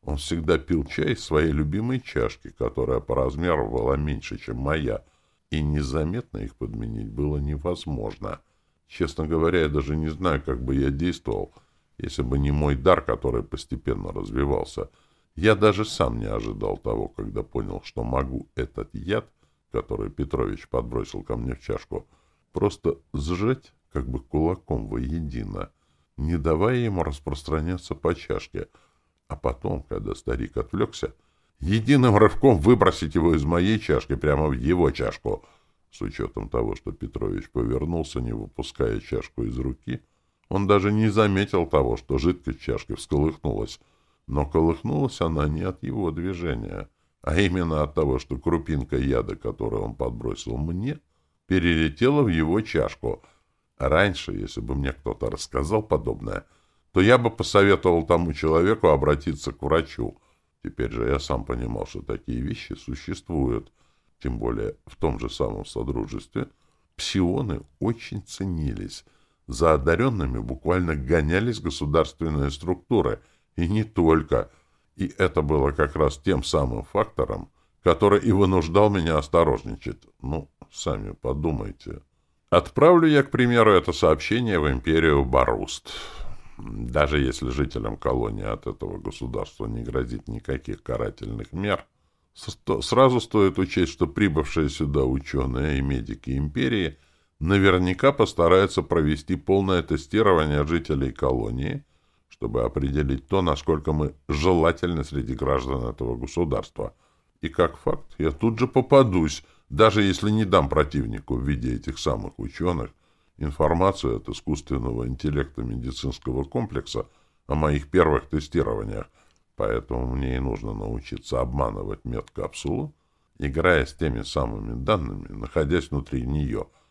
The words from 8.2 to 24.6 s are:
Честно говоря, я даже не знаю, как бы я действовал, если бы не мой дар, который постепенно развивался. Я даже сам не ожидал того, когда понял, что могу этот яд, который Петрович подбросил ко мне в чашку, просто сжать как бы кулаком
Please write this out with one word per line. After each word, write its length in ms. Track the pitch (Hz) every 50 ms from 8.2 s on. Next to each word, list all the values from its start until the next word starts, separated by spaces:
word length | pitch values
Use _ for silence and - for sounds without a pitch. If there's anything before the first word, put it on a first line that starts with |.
| - 101 - - _ _ _ _ _ _ _ _ _
Честно 400 | _ - - 90 78 - - 78
говоря, 360 | 78 82 80 80 82 85 90 80
я 60 | 76
даже 280 | 73 76 67 65 76
не 120 | 78 78 78
знаю, 340 | 78 76 92 90 78 71 71
как 220 | - 65 60 64
бы 100 | 62 67
я 140 | 67 69 67
действовал, 600 | 69 69 80 90 85 - _ - 55 50 50 - _ - _ _ _ _ _ _ _ _
если 240 | - - - - 69
бы 160 | 60 65 69
не 120 | 71 71
мой 240 | 71 73 76 73 71
дар, 280 | 65 65 90 90 80 -
который 400 | - 57 53 - 67 60 58 52
постепенно 680 | - - - - _ - 60 _ - 55 50 50 50 50
развивался. 760 | 50 50 50 52 62 69 69 69 50 50 - - - - - _ _ _ _ _ _ _ _ _
Я 180 | - 80 107 110
даже 300 | 98 104 107 104 92 107
сам 340 | 107 - - 87 64 57 57
не 80 | 53
ожидал 520 | 52 53 53 53 53 52 50 52 50 50 50
того, 300 | _ 55 55 53 52 50
когда 340 | _ - 52 52 50 - -
понял, 400 | - - - 53 50 50 50 -
что 180 | - - - 57
могу 460 | 57 62 65 67 65 65 64 - _ _
этот 400 | - 64 62 _ - 53 - _
яд, 360 | - - 85 101 113 - _ _ _ _ _ _ _ _ _
который 400 | _ 57 - - - - 52 50
Петрович 560 | - - 71 69 - - 58 50 50 50 - _
подбросил 540 | - 62 60 58 60 58 50 - - 50 50
ко 140 | - 57
мне 180 | 58 58 64 60
в 60 | -
чашку, 480 | - - 52 - - _ - - - _ _ _ _ _ _ _ _ _ _
просто 460 | - 95 104 - - _ 82 - - _ _ _
сжать 600 | 73 71 76 90 90 101 113 131 143 _ _ _ _ _ _ _
как 160 | 73 64 60
бы 120 | 62 60
кулаком 680 | - _ - 76 78 82 90 92